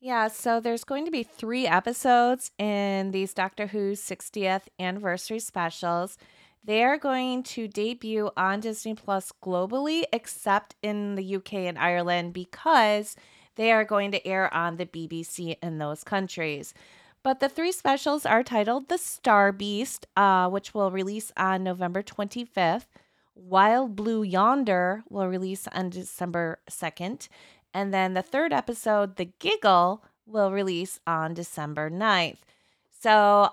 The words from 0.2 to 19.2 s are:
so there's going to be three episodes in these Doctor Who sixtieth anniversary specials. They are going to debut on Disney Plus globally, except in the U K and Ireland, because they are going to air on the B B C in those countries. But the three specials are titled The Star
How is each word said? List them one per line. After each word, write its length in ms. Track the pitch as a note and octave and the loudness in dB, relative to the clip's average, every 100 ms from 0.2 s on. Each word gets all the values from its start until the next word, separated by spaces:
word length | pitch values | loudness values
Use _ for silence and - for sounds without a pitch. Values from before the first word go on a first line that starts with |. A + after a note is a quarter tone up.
| A3 | -2
so 320 | A3 B3 A#3 | -2 -2 0
there's 240 | A#3 A#3 | 0 -4
going 220 | - C#4 E4 | -4 -6 -4
to 60 | |
be 120 | D#4 | -4
three 420 | A3+ - A3+ B3 B3 | -6 -8 -6 -2 2
episodes 840 | F3+ A#3 A#3+ C4 A#3+ A#3+ B3+ - - | 2 2 0 4 6 4 2 -4 -6
in 520 | G#3 G3+ G3+ G3 G3 | -2 0 0 -2 -2
these 220 | F#3+ F#3+ | -4 -4
Doctor 340 | - F#3+ - G#3 | -4 -4 -4 -6
Who 280 | G#3 G3 G3+ | -4 -4 -4
sixtieth 720 | - F#3 - G#3+ F#3+ F#3+ - - | -8 -12 -10 -4 -2 -2 -4 -8
anniversary 640 | F#3 G3 G3+ F3+ - A3 | -6 -4 -4 -4 -6 -8
specials. 800 | - F#3 E3+ - F3 E3+ F#3 - _ _ _ _ | -6 -4 -4 -4 -2 -2 -4 -10 _ _ _ _
They 220 | G#3 G#3+ | -2 2
are 140 | B3 C#4+ | 2 2
going 440 | C#4 B3+ B3+ B3+ | 0 -2 -2 -4
to 260 | B3+ - A3 | -6 -8 -6
debut 600 | G#3 A3 A#3+ A3 A3 G#3 - | -4 -4 -4 -4 -2 -2 0
on 240 | F#3 G3+ | 0 0
Disney 360 | A3 G#3+ A3 G#3+ | -4 -8 -8 -8
Plus 360 | - G3 - - | -4 -4 -4 -10
globally, 640 | F#3+ F3+ F#3+ B3+ D4 D#4+ E4 | -4 -2 0 -2 -2 -2 -2
except 640 | A#3 - - G#3 G3+ - _ | -4 -6 -6 0 0 0 _
in 320 | G#3 G#3 G#3 G3 | -6 -4 -4 -6
the 80 | |
U 160 | F#3+ G3 | -4 -6
K 280 | - G3+ F3+ | -6 -6 -4
and 120 | E3 | 0
Ireland, 540 | E3+ F3 F3 F3 E3+ | 2 2 2 0 -2
because 840 | F3 F3+ - D#4+ D4 G#3+ G#3 G#3+ - - _ _ - | -8 -12 -4 4 6 6 2 -2 -12 -20 _ _ 0
they 160 | A3+ | 4
are 140 | A3 G#3+ | 4 4
going 260 | G#3 G3+ | 0 0
to 160 | G3 F#3 | -2 -2
air 260 | F#3+ F#3+ | 0 0
on 220 | E3 E3+ E3 | 0 -2 -4
the 100 | F3 | -8
B 220 | E3 D#3+ | -8 -8
B 160 | E3 | -8
C 320 | E3 - E3+ D3 | -8 -8 -8 -6
in 140 | E3+ D#3 | -6 -6
those 260 | D3 D3+ | -6 -8
countries. 720 | - G3 F#3+ - D#3+ C#3+ D#3+ - - - _ _ | -4 -4 -4 -4 -4 -6 -10 -18 -20 -20 _ _
But 160 | C4+ C4 | -2 0
the 80 | C#4 | 0
three 240 | D#4+ E4+ | 0 -4
specials 540 | F#4 - C4+ D4+ D4 - | -2 0 0 0 -2 2
are 180 | A3+ | 2
titled 460 | B3+ A#3 G#3 B3+ C4 | 2 0 0 -2 -2
The 80 | F4+ | -4
Star 560 | - - | -4 -2